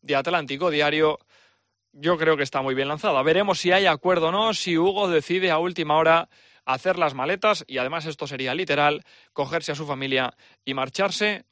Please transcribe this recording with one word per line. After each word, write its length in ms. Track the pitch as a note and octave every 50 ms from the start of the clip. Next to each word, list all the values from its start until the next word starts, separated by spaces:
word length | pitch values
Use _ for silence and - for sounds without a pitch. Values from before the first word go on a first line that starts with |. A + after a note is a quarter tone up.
de 140 | _ - C#3+
Atlántico 560 | C3+ B2 E3+ F3+ E3+ D3 B2+ C#3 C#3 F3+ F3
Diario, 480 | D3+ D3 D3 D3 D3+ D#3 D#3 D3+ D3 - _ _ _ _ _ _ _ _ _ _ _ _ _ _
yo 260 | _ C#3+ C#3+ E3 F3+
creo 180 | D#3 D#3+ D#3+ D#3+
que 60 | C#3+
está 220 | C#3 C3 - C#3 C3+
muy 100 | C3+ C3
bien 140 | C3 C3+
lanzada. 340 | C#3 D3+ D3+ - G#3 D#3 C3
Veremos 380 | C3+ D#3+ E3 F#3 G#3 G3+ F3+ -
si 120 | - F3
hay 140 | F3+ G3 G3
acuerdo 440 | F3+ D#3 C#3+ - F3+ F#3 E3+ D#3+ D#3+
o 20 |
no, 240 | F3+ G3+ A3 A3+ G3+
si 200 | - - F#3 E3+
Hugo 320 | D#3+ E3+ F#3+ F#3+ G3+ G#3
decide 440 | F#3 E3+ D#3 C#3+ - F3 F#3 F#3 F3+
a 80 | D#3 D#3
última 360 | E3+ F3+ E3+ E3+ D#3+ D3+ D3+
hora 320 | D#3+ E3 D#3+ E3 E3 E3 _ _ _ _ _ _ _ _
hacer 320 | C3 C3 C3 - F#3 F3+
las 160 | E3+ E3 D3 C3+
maletas, 500 | C3+ C3 D#3 F#3+ F#3+ G#3+ G#3+ G3+ D#3+ D3+
y 100 | - C3
además 300 | B2+ B2+ C3+ D#3 E3 D3+
esto 180 | D#3+ C#3+ - D#3
sería 300 | C3 D#3 D3 C3 B2+ C3
literal, 480 | E3+ F#3 - D3 C#3+ D3 D3 D3+ - - _ - - _ _ _
cogerse 380 | - C#3 C3+ D#3 E3+ - -
a 40 | D3
su 100 | C#3+ D#3+
familia 480 | C#3+ C#3 C3 C3+ C3+ C3 C3 B2+ A#2+ _ _ _ _ _ _ _
y 80 | C3+ C3+
marcharse 720 | C3+ C3 C3+ - - G3 G3 F#3+ - G#3 G#3+ G#3 - - _